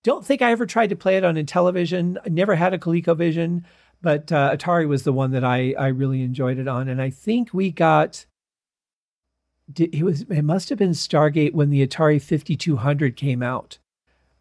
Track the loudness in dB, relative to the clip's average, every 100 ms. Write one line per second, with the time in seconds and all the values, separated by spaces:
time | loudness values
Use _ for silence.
0 | 0 -2 -2 0 2 0 0 0 0 0
1 | 0 2 2 0 0 2 2 2 -2 -2
2 | -2 -4 -4 0 2 2 2 0 -2 -2
3 | 0 0 0 0 -2 -4 -8 _ _ _
4 | -2 -2 0 2 2 0 0 0 2 0
5 | 0 0 0 0 0 0 0 0 -2 0
6 | -2 -2 -4 -2 -2 -2 -4 -4 -4 -4
7 | -6 -6 -4 -2 -2 -2 -2 2 4 4
8 | 2 -4 -20 _ _ _ _ _ _ _
9 | _ _ _ _ _ _ -14 -2 -2 0
10 | 0 -2 -2 0 2 0 -2 0 0 0
11 | 0 2 2 2 0 2 2 2 0 2
12 | 2 2 0 -4 -2 -4 -2 0 0 0
13 | -2 -2 -4 -2 -4 -6 -10 -20 _ _
14 | _ _ _ _